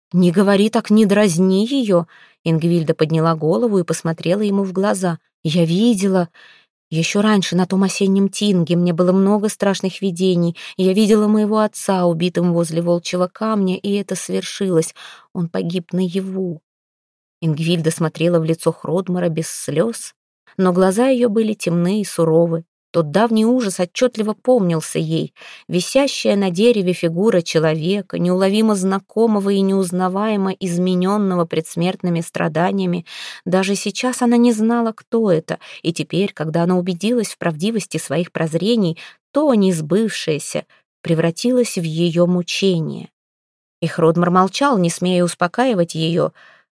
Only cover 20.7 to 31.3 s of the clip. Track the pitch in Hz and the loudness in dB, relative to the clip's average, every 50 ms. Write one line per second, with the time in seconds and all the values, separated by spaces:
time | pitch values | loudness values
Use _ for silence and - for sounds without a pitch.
20.7 | 175 185 185 190 185 220 247 269 262 240 240 233 202 226 226 214 214 - - 175 | 2 4 2 2 2 2 2 2 2 2 2 0 2 0 0 -2 -2 -4 -2 -2
21.7 | 165 175 175 180 202 214 196 - - - 165 160 160 165 170 170 165 165 165 _ | 0 0 0 0 0 -2 -4 -4 -2 -2 0 2 4 2 2 2 0 -4 -8 _
22.7 | _ _ _ _ - 170 160 147 143 190 226 233 226 220 214 226 247 254 233 196 | _ _ _ _ -2 -2 -2 0 2 2 2 2 2 2 2 2 2 2 0 -2
23.7 | - - 180 175 - - 254 247 - - 214 214 208 _ - 247 254 240 190 175 | -2 -4 -4 -4 -2 0 0 0 0 -2 -4 -4 -4 _ 0 2 2 2 4 2
24.7 | 170 160 151 - - 160 160 156 160 160 156 - _ - - - - - - - | 0 -2 -2 -4 -4 -4 -2 -2 -2 -2 -4 -4 _ -16 -20 -20 -20 -20 -10 -4
25.7 | 165 180 180 - - 262 285 262 - - - 214 208 202 196 190 170 175 220 240 | -4 -4 -2 0 2 2 2 2 -2 -2 0 0 2 2 0 0 0 2 4 4
26.7 | 233 214 180 180 175 - - 165 165 175 202 226 220 180 165 - - 160 156 160 | 4 4 2 0 -2 0 -2 -2 -2 0 0 2 2 2 0 0 0 0 2 2
27.7 | 160 160 151 180 196 208 185 - - 170 175 180 180 185 196 196 196 214 220 220 | 0 0 -2 -2 -2 -2 -4 -6 -6 -2 0 0 0 2 2 2 2 2 2 2
28.7 | 208 190 180 190 190 196 196 _ - 214 226 226 214 202 196 196 202 196 196 190 | 2 0 0 -2 -2 -2 -6 _ -2 0 2 2 2 0 0 0 0 2 2 2
29.7 | 196 190 190 175 180 180 185 180 185 196 214 220 214 202 190 190 190 - 190 180 | 2 0 0 -2 -2 -2 -2 -2 -2 -2 -2 -2 0 0 0 -2 -2 -4 -4 -4
30.7 | 175 175 180 185 185 180 180 190 202 214 202 190 | -2 0 0 0 0 0 0 0 0 0 0 0